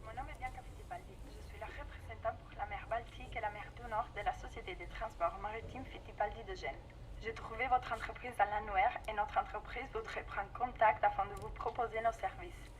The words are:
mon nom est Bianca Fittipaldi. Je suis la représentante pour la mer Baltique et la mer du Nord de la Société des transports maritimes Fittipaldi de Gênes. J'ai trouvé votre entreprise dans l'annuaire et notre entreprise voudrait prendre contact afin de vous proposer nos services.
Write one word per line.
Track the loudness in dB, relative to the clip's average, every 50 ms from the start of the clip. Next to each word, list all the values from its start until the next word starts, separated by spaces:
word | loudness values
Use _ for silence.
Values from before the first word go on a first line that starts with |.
mon | -8 -6 -4
nom | -4 -4
est | -4 -6 -6
Bianca | -6 -6 -6 -6 -8
Fittipaldi. | -10 -10 -10 -8 -8 -8 -8 -8 -10 -10 -10 -10 -10
Je | -10 -10 -10 -10
suis | -8 -8
la | -8
représentante | -8 -6 -6 -8 -8 -8 -8 -8 -8 -10 0 0 0 0 0
pour | -8 -12 -6
la | -4 -4
mer | -2 -2 -6 -2 0
Baltique | 0 0 0 -2 -10 -10 -10 -6 -4
et | 0
la | 0 0
mer | 0 -2 -8 -8 -10
du | -8 -6 0
Nord | 0 0 0 0 -2
de | 0
la | 0 0 0
Société | 0 -4 -8 -8 -8 -6 -6 -6
des | -6 -6
transports | -6 -4 -4 -4 -4 0 2 2 2 2 2
maritimes | -4 -2 -4 -4 -6 -6 -6 -6 -6
Fittipaldi | -6 -8 -10 -10 -10 2 4 4 4 4 -2 -6
de | -6 -6
Gênes. | -4 -4 -4 -4 -4 -10 -12 -12 -12 -10 -10 -8 -6
J'ai | -4 -4 -4
trouvé | -4 -4 -6 -2 0 4
votre | 6 6 6 6 4 -2
entreprise | -2 -2 -4 -6 -4 -6 -6 6
dans | 6 6 6
l'annuaire | 6 0 0 2 6 8 8 8 6 4 -2
et | -2 2
notre | 2 2 4 4
entreprise | 2 2 2 -2 -6 -6 -4 -4 -4 -4 -2 -2
voudrait | -4 -4 -2 -4 -4 -4
prendre | -2 -2 -4 -4 -4 -2
contact | 0 0 0 6 8 8 8 10 10 6
afin | 6 6 6 0
de | 0 0
vous | -4 -4 -6
proposer | -4 -2 -2 -2 2 2 0 2 2 2
nos | 2 2 2
services. | 4 -2 -2 -2 -2 -8 -8 -8 -10 -12 -14 -14